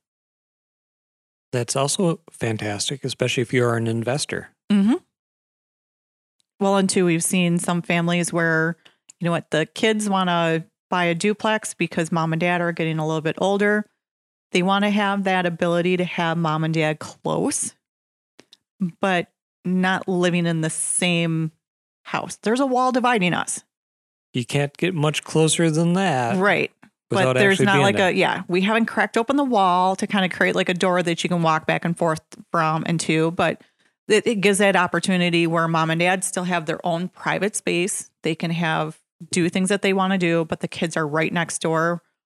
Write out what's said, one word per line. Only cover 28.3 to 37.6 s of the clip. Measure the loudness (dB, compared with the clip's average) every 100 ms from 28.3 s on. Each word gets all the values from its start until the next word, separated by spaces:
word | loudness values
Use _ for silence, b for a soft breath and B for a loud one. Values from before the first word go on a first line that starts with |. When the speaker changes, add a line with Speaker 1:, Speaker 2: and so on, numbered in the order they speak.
| -2 -2
Speaker 2:
we | 0
haven't | 2 2 0
cracked | 0 -2 0
open | 0 0
the |
wall | 2 2 4 4 2 0
to | -2
kinda | 0 0
create, | 2 2 2
like, | 0
a |
door | 0 0 2
that | 0 -2
you | -2
can | 0
walk | 2 2 0
back | -2 -2
and | -2
forth | -2 -2 -8 -20 -6
from | -2 0 0 -2
and | -2
to, | 0 0 0
but | 0 -2 -2 b b b b 0
it, | 2 2
it | 2
gives | 2 4
that | 4 4
opportunity | 2 0 0 0 2 2 2
where | 2 0
mom | 0 0
and | 2
dad | 2 0
still | -2 -4 -2
have | -2 -2
their | -4
own | -4 -4 -4
private | -6 -4 -2 -2
space. | -4